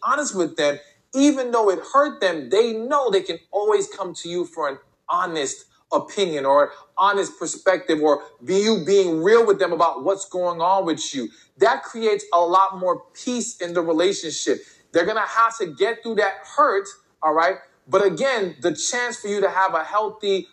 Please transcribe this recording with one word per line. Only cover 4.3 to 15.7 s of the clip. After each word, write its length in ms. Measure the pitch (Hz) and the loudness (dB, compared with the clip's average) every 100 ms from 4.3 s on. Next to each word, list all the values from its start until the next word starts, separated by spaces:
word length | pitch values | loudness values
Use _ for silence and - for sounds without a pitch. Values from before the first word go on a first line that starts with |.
| 175 170 | -6 -6
for 240 | - 147 | -6 -8
an 80 | 135 _ _ - | -8 _ _ -6
honest 560 | 170 180 165 135 - - _ - | -4 -2 -4 -6 -8 -16 _ -4
opinion 540 | - - - 190 151 139 | -2 -2 -2 -2 0 2
or 280 | 190 190 - - - | 4 4 -2 -12 0
honest 420 | 196 202 165 - | 2 2 -2 -6
perspective 640 | 165 - - 180 - 160 | -10 -2 2 2 2 2
or 220 | 151 143 - - 120 | 2 2 -2 -14 -2
be 160 | 190 | 2
you 220 | 208 220 160 | 2 2 4
being 360 | 196 180 160 | 4 4 2
real 220 | 170 233 226 | 4 4 4
with 140 | 190 | 2
them 140 | 180 | 0
about 300 | 165 165 151 | 2 0 0
what's 220 | 139 196 - | -2 -2 -4
going 360 | 180 180 170 | -4 -4 0
on 240 | 170 196 170 | 2 2 0
with 280 | 147 - | -4 -6
you. 160 | 135 113 - _ - | -8 -10 -12 _ 0
That 260 | 214 - | 2 0
creates 400 | - 233 220 202 - | -4 -4 -2 -2 0
a 80 | 175 | 2
lot 380 | 170 180 190 185 | 4 4 2 0
more 260 | 180 170 - | -4 -4 -6
peace 440 | - - 247 - - | -14 -8 -6 -8 -8
in 160 | 175 | -6
the 80 | 175 | -4
relationship. 800 | 165 160 185 196 160 143 - - - _ _ | 0 0 0 -2 -8 -8 -4 -4 -6 _ _
They're 140 | 165 175 | -2 0
gonna 160 | 214 | -2
have 360 | 196 220 226 226 | -2 2 2 0
to 80 | |
get 380 | 185 | -8